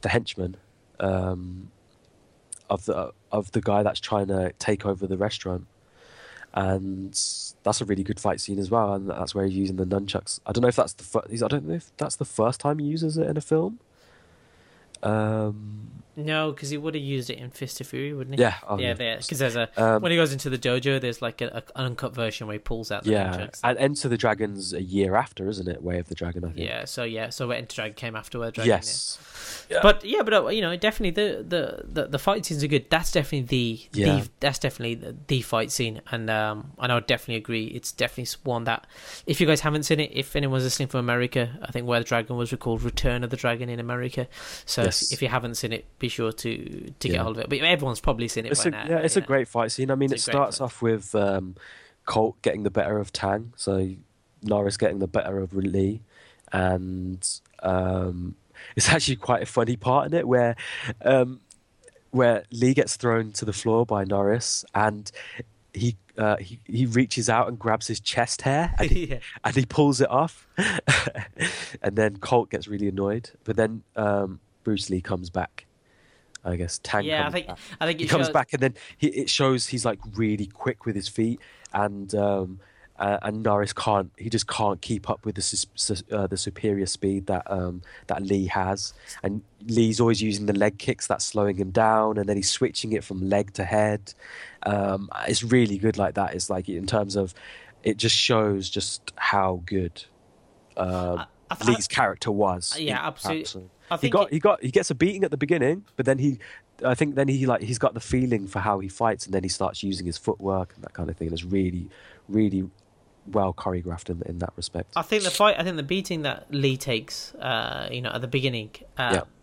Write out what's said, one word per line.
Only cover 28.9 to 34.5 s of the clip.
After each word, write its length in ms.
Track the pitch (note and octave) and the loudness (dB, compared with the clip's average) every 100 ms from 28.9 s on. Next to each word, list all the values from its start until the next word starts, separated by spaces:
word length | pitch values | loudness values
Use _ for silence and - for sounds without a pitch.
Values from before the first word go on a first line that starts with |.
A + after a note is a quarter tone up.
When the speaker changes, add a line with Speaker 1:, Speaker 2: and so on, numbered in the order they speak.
| - - - - - - - - | -6 -6 -10 -16 -16 -12 -14 -4
Speaker 2:
yeah. 80 | F#3+ | 4
Speaker 1:
Yeah. 40 | |
Speaker 2:
But, 200 | F#3 G#3 G3+ | 6 6 4
yeah, 180 | G#4 | 0
but, 100 | A3+ | 4
uh, 140 | G#3+ B2 | 4 4
you 140 | G#3+ | 0
know, 140 | F3+ F3 | 0 0
definitely 360 | G#3+ G#3+ G#3 | 0 0 -2
the, 320 | G3 G#3 - | 2 0 -2
the, 400 | E3+ F3 C#3+ - - D#3+ | -2 -2 -2 -6 -6 -4
the, 60 | - | -2
the 120 | C#3+ | 0
fight 260 | - G#3 - | 2 0 0
scenes 160 | D3+ | -2
are 40 | D3 | 2
good. 220 | D3 - | 0 2
That's 220 | D#3+ E3 | 0 2
definitely 340 | F3 C#3 C#3+ B2 C3 A#2+ A2+ - | 0 0 -2 0 2 0 -2 -6
the, 80 | G#2 | 2
Speaker 1:
Yeah. 200 | G2 G2 | 4 4
Speaker 2:
the, 80 | G2+ _ | 0 _
that's 180 | C#3+ | -2